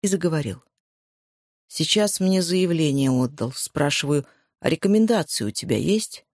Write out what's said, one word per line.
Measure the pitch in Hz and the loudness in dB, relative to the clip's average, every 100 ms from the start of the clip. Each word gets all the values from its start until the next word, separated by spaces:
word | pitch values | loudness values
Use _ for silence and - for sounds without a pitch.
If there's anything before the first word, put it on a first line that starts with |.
и | 202 | 0
заговорил. | 185 175 160 131 85 _ _ _ _ _ _ _ _ _ _ _ | 0 0 -2 -4 -8 _ _ _ _ _ _ _ _ _ _ _
«Сейчас | - 156 214 208 - | -6 0 2 2 0
мне | 190 190 | 2 2
заявление | 170 185 180 170 156 139 135 | 0 0 2 2 2 2 2
отдал. | 127 127 147 120 | 2 0 -2 -8
Спрашиваю, | - - - 143 - 143 147 139 _ _ _ | -6 -6 -2 0 0 0 -2 -2 _ _ _
а | - | -4
рекомендации | 160 196 208 220 226 151 - 107 | 0 2 4 4 2 0 -4 -4
у | |
тебя | - - 104 | -6 -2 0
есть?» | 156 214 - - _ | 2 0 -2 -12 _